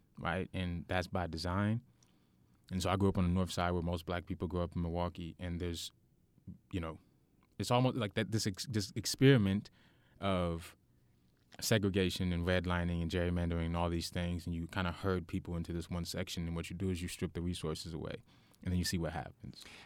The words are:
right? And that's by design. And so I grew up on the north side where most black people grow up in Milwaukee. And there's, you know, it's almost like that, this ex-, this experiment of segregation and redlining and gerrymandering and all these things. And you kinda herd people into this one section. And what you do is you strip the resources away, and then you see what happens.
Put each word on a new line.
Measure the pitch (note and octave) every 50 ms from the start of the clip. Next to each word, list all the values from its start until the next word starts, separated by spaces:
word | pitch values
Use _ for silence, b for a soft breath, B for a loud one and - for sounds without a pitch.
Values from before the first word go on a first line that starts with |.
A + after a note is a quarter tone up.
| b b b -
right? | - E2+ E2+ F#2 F#2 - -
And | F2+ F#2 F2 F2 E2+ - -
that's | F#2 F#2 F2 -
by | - F#2+ F2
design. | E2 E2 D#2+ D#2+ F2 F2 G2 G#2 G#2 A2 A#2 - - b b b b b b b b b b b b b b _ -
And | F#2 F#2 E2+
so | F#2
I | F#2
grew | G2 G2 G2
up | F#2 G2
on | F2+
the | F2
north | F2 F#2+ F#2 F2
side | - - F2+ F2 F2+
where | F2+ E2
most | E2+ F2 E2+ -
black | - F2+ F2 F2+
people | - F#2+ - F#2+ F2
grow | F2 F2+ F2
up | F2 -
in | F2
Milwaukee. | F2 E2+ E2 F2 F2 F2 E2+ - F2 D#2+ - -
And | F2+ F2+ F2 E2+
there's, | F2+ F2 E2+ D#2 - - - _ _ _ _ _ _ _ _ _ _ - - - _ _
you | - F2+
know, | E2 D#2+ D#2+ - - _ _ _ _ _ _ _ _ _ _ -
it's | G2+ -
almost | A#2+ B2 B2+ B2+ -
like | - A2+ G#2 -
that, | A2 A2 F#2 A2
this | A2 -
ex-, | A2 F#2+ - - -
this | - G#2+ F#2+ - -
experiment | A#2+ - - - - C3 C3+ C#3 B2 G2+ G2 F#2+ G#2 - - - b b b b b b b b b
of | F#2+ G2 F#2+ F2+ F2+ E2+ E2+ E2 E2 - - _ _ _ _ _ _ _ _ _ _ _ _ _ _ _ - -
segregation | - - A#2 A2 G2 G2+ F#2 G2+ F#2 F#2 - - F#2+ F2+ F2
and | E2+ F2
redlining | F2 F2+ F2+ F2 F2+ F2+ F2 F2 F2 F2 E2+ E2+
and | E2+
gerrymandering | F2 F#2 F2 F2 F2 F2 F2 E2+ E2+ E2+ E2
and | E2 E2+
all | E2+ E2+ E2+
these | E2+ E2+ E2 -
things. | - F2+ F2 F2 F2 F2 E2
And | F2 E2+
you | E2 E2 E2
kinda | - G2+ F#2 F2 E2+
herd | - - G2 F#2 F2+ E2
people | - - F#2 - - E2+
into | E2+ E2+ - E2+
this | E2+ E2 -
one | F2 F2 E2+
section. | E2 - F2+ F#2 - - - E2+
And | E2 E2
what | E2 E2 -
you | F2
do | F2 G2 F#2+
is | F#2 E2+ F2
you | F2
strip | - - F#2 F2 -
the | F2 E2+
resources | F2 F2 - - D#2+ D#2 - - E2+ D#2+
away, | D2+ - - - - - b b b b b b b b
and | F#2 F2+
then | F2+
you | F2
see | - - F2
what | E2 D#2 E2
happens. | F2 - - - _ - - - - - B B B B